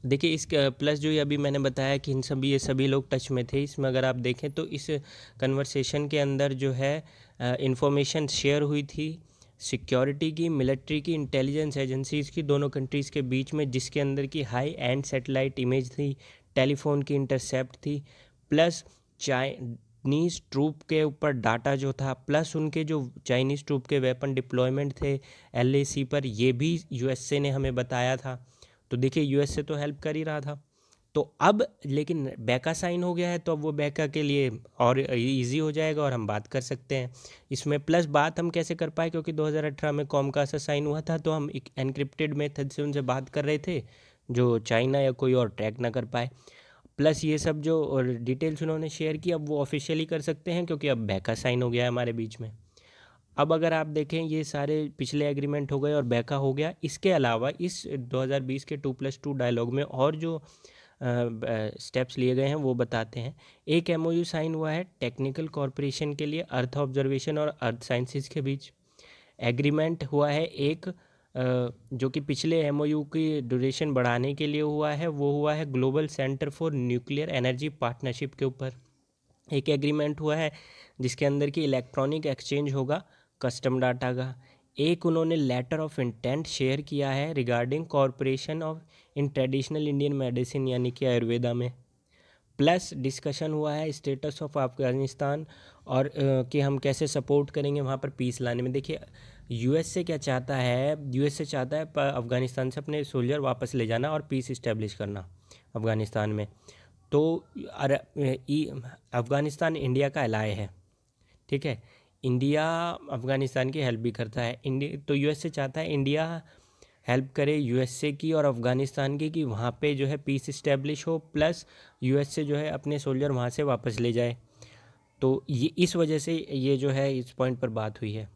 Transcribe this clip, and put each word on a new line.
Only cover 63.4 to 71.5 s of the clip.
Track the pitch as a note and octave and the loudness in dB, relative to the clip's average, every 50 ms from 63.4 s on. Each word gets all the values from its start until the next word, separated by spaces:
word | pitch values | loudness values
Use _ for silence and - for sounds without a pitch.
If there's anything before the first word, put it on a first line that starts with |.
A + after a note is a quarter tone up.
| - - - _ _ - | -20 -20 -20 _ _ 2
एक | D#3 E3+ E3+ F3 | 2 2 4 2
एमओयू | E3+ D#3+ D#3+ E3 E3 E3+ E3+ | 0 2 2 2 2 0 0
साइन | E3+ - D#3+ D#3 D#3+ D#3+ | 0 -2 -2 -2 -2 -2
हुआ | D#3 D#3 D#3 | -2 -2 -2
है | D#3 E3+ F#3 F3+ _ _ | -2 -4 -4 -8 _ _
टेक्निकल | B2+ A#2+ B2 - C3+ C#3 C3+ - D#3+ D#3 | -4 -4 -2 -2 -4 -2 -2 -4 -6 -6
कॉर्पोरेशन | - D3 C#3 C3+ - - C#3+ C#3+ C3 - D#3 D3 C#3+ | -4 -4 -4 -4 -2 -4 -4 -4 -2 -2 -4 -4 -2
के | C#3+ D3+ | -4 -4
लिए | D3 D3+ D#3+ | -4 -4 -6
अर्थ | E3+ - B2+ B2+ B2 B2 - | -6 -4 -2 -2 -2 -2 0
ऑब्जर्वेशन | C#3+ C#3+ C3+ C3 C#3 C3+ C3+ C#3 C3+ - D#3 D3+ D3+ | -2 -2 0 0 0 0 2 0 0 -2 -2 -2 0
और | D3+ D3+ D3 - | 0 -2 -2 -2
अर्थ | B2+ A#2 A#2 A#2 | -2 -2 -2 -4
साइंसेज | - - B2+ A#2+ B2+ B2 - C#3+ C3+ - | -4 -2 0 0 0 -2 -4 -6 -6 -4
के | - D#3+ | -6 -4
बीच। | C3+ C3+ C#3 C#3 - - _ _ _ _ _ - - - - - - _ _ - | -2 -2 -4 -4 -6 -16 _ _ _ _ _ -20 -20 -20 -20 -20 -20 _ _ -2
एग्रीमेंट | - A#2 A#2+ B2 C#3+ D3 D3 D#3 D#3 E3 E3 E3 D#3+ | -2 0 0 4 2 4 4 4 2 0 0 -4 -4
हुआ | C#3 D3 C#3+ D3 D3 | 0 2 2 4 4
है | C#3+ D3+ E3 | 2 0 0
एक, | E3 - - C#3 C#3+ D#3+ E3+ - F#3 | -2 -2 -2 0 0 0 -2 -6 -10
अ, | F3 - _ _ _ _ _ _ _ B2+ B2+ B2+ | -10 -12 _ _ _ _ _ _ _ -2 0 2